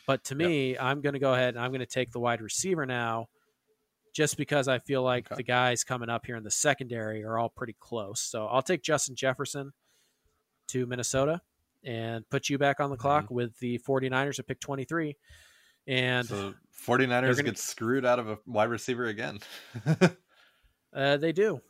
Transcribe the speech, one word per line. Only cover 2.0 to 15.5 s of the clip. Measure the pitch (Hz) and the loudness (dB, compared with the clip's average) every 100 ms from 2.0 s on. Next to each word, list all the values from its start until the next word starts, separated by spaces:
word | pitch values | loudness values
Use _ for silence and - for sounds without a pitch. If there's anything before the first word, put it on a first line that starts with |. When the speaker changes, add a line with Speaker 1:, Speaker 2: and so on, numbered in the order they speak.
| 123 | -2
Speaker 1:
the | 123 | 0
wide | 120 117 | 0 0
receiver | 110 - 185 175 135 | -2 -4 -2 -2 -2
now, | 123 117 113 113 _ _ _ _ _ _ _ _ | -2 -2 -2 -6 _ _ _ _ _ _ _ _
just | - 151 - | 0 0 0
because | 143 147 131 | 0 0 2
I | 127 | 0
feel | - 135 | 0 0
like | 127 123 - | 2 0 -2
Speaker 2:
Okay. | 139 | -8
Speaker 1:
the | |
guys | 120 123 123 120 | 0 2 4 2
coming | - 127 117 | -2 -4 -4
up | 117 - | -4 -6
here | 120 | -10
in | |
the | 107 | -6
secondary | - 151 135 127 117 110 110 | 0 2 2 -2 -6 -4 -6
are | 107 113 | -4 -2
all | 117 | -2
pretty | - 120 107 | -4 -10 -10
close. | - 117 98 104 | -8 -8 -6 -6
So | - 117 107 | -6 -4 0
I'll | 123 | 0
take | - 180 | 2 -2
Justin | - 151 - 123 | 2 0 0 -2
Jefferson | 131 127 135 143 139 - _ _ _ _ _ _ _ _ - | 0 0 -4 -6 -10 -14 _ _ _ _ _ _ _ _ -6
to | 127 123 | -2 -2
Minnesota | 123 120 135 143 170 - _ _ _ | -2 0 2 2 0 -6 _ _ _
and | - 113 113 113 107 | -10 -6 -4 -6 -4
put | 139 - | -4 -2
you | 139 | 2
back | 139 139 | 2 2
on | 143 | -2
the | 135 | 0
clock | 139 147 147 | 2 2 2
Speaker 2:
Mm-hmm. | |
Speaker 1:
with | 120 120 110 | -2 -4 -4
the | 123 120 | -4 -4
forty-niners | - 135 131 131 143 139 | 0 0 2 0 0 -4
at | - | -8
pick | 131 | -10
twenty-three. | - 139 131 165 151 143 _ - - | -6 -8 -4 -4 -4 -8 _ -20 -20